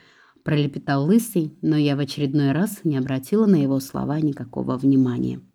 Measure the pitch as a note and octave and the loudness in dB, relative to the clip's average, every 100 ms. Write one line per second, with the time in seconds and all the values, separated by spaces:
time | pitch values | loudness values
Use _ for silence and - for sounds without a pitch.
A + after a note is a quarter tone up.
0 | _ _ _ _ - D3+ C#3+ C#3 - C#3 | _ _ _ _ -4 0 -2 -4 -4 0
1 | D3 A3+ A3+ F3+ D#3 - D#3+ D3+ D3 C#3 | 4 2 2 -2 -4 -4 -2 2 2 0
2 | C#3 D3+ C#3+ D3 C#3 C#3 G#3+ - E3 C#3 | -4 -4 -2 2 2 2 -2 -2 -2 -2
3 | C3 C3 C3+ G#3 A3 F3 C#3 C3+ C3+ C#3 | -2 -4 -2 2 4 4 2 0 -4 -6
4 | C3 D3+ D#3 C3+ A#2+ - C3 B2+ C3+ C3+ | -4 -2 -2 -4 -8 -6 -4 0 2 4
5 | B2+ A#2+ B2+ B2+ - | 2 0 -4 -6 -12